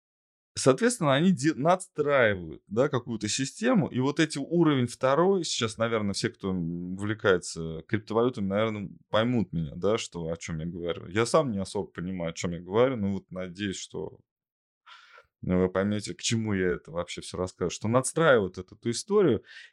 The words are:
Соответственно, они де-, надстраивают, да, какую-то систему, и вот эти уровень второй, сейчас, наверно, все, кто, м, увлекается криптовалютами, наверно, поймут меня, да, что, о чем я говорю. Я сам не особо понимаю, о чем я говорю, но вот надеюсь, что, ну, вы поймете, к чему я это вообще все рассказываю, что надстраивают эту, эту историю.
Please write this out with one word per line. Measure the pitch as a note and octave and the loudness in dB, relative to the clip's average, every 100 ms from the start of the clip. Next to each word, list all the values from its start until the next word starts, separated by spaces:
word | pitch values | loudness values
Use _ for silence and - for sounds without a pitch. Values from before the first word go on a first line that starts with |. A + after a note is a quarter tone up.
| _ _ _ _ _ - | _ _ _ _ _ 2
Соответственно, | C#3 C3+ A#3 A#3+ D3+ | 4 4 2 2 2
они | C3+ F#3 | 4 4
де-, | D#3 D3 | 4 2
надстраивают, | A#2 C#3+ F#3 - - C#3+ C#3 A2+ F#2+ E2 C#2 - | 2 2 2 0 -4 2 4 4 2 -4 -12 -4
да, | G#2 D3 | 0 2
какую-то | B2+ - A2 G#2+ | 0 -4 -4 -4
систему, | B2 C#3 - A3+ B3+ C3 | -2 -4 -2 2 2 2
и | A#2+ | 0
вот | C3+ D3 | 0 2
эти | D#3 C#3+ | 0 -2
уровень | C3+ F3 D#3 C#3 A#2+ | -2 2 4 4 0
второй, | - C3 C#3 F#3 G3 D#3+ | 0 2 4 4 2 0
сейчас, | - A2+ - | -2 -4 -2
наверно, | A2+ A2+ G2+ | 0 0 -2
все, | G2 A2+ | -2 -4
кто, | - G2 | -4 -4
м, | F#2 E2 F2 F2+ | -2 -2 -4 -8
увлекается | F#2+ G#2 G#2+ G#2+ F2+ - E2+ D#2+ D#2+ - | -6 -4 0 4 4 2 -8 -8 -10 -4
криптовалютами, | G#2 A2 G#2+ B2 B2 G2 | -6 0 2 2 0 -2
наверно, | G2+ A2 G#2+ F2+ E2+ _ | 0 0 -2 -10 -14 _
поймут | G#2+ A#2 B2 F#2+ | 2 2 0 -2
меня, | E2+ D2+ A#1+ | -4 -6 -2
да, | F#2+ A2 | 0 0
что, | - E2+ E2 | -2 -8 -8
о | E2 | -8
чем | - D#2+ | -8 -8
я | E2+ | -8
говорю. | F2+ E2+ E2 D#2+ | -6 -6 -6 -4
Я | F#2+ A#2 | -2 2
сам | E3 C#3+ | 2 2
не | G2 | -2
особо | F#2+ G#2 F#2 | -4 -6 -6
понимаю, | - F2+ F#2 E2 | -8 -8 -6 -6
о | |
чем | - F#2 | -4 -6
я | E2+ | -6
говорю, | F2 G#2 C3 B2 | -2 2 2 2
но | G2 | -4
вот | F#2+ - | -4 -8
надеюсь, | F2+ F#2 F2 G#2 F2+ | -10 -10 -6 -6 -6
что, | - F2+ - - _ _ _ _ _ _ - - - - _ _ | -10 -10 -10 -12 _ _ _ _ _ _ -20 -20 -20 -20 _ _
ну, | - F2+ | -2 2
вы | F#2 | 2
поймете, | F#2 G2+ G#2 - - | 2 0 -2 -6 -8
к | |
чему | - A2+ A2 | -2 -2 0
я | G2 F#2 | 0 0
это | - - | -2 -4
вообще | E2 F2 - | -8 -8 -10
все | - F2+ | -10 -6
рассказываю, | F2+ - F2 | -6 -4 -4
что | - A2 | -4 0
надстраивают | B2 B2+ - E3 A#2+ F#2 F#2 | 0 0 2 4 4 2 -6
эту, | - - | -14 -8
эту | A#2 | -6
историю. | A2+ - G#3 F3 G#2+ - - - | -6 0 2 4 2 -4 -18 -20